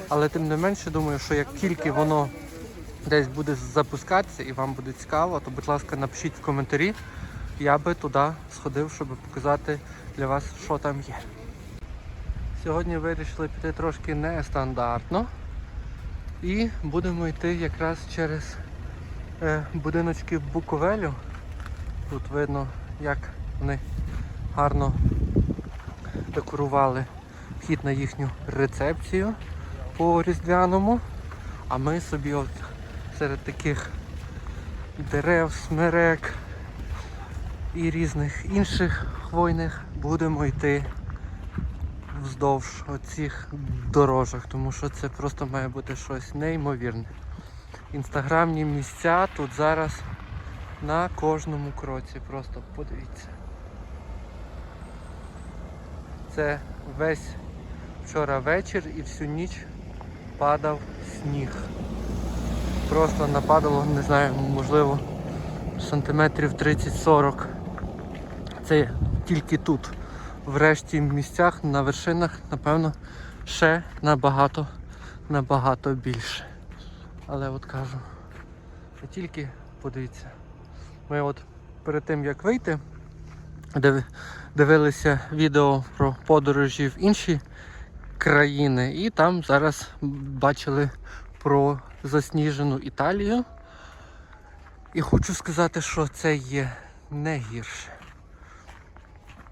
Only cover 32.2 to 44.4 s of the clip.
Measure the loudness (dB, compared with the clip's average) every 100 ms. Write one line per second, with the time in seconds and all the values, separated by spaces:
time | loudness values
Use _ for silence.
32.2 | 0 -2 -2 -6 -10 -10 -10 -10 -8 -4
33.2 | -2 -2 -6 -4 -2 -2 -4 -8 -8 -10
34.2 | -10 -10 -10 -10 -8 -10 -8 -8 -2 0
35.2 | 4 4 4 0 -2 2 4 6 6 4
36.2 | 0 -8 -10 -12 -12 -10 -8 -8 -8 -12
37.2 | -10 -8 -8 -6 -6 0 0 2 0 0
38.2 | -2 -2 0 2 2 2 2 2 -2 -6
39.2 | -2 4 4 4 0 -4 -8 -4 0 2
40.2 | 2 2 2 2 4 2 0 -6 -8 -8
41.2 | -8 -8 -8 -4 -4 -4 -6 -6 -8 -8
42.2 | -6 0 2 2 -2 -10 -8 -8 -8 -6
43.2 | -4 -6 -10 -8 -6 -4 2 6 6 6
44.2 | 2 -2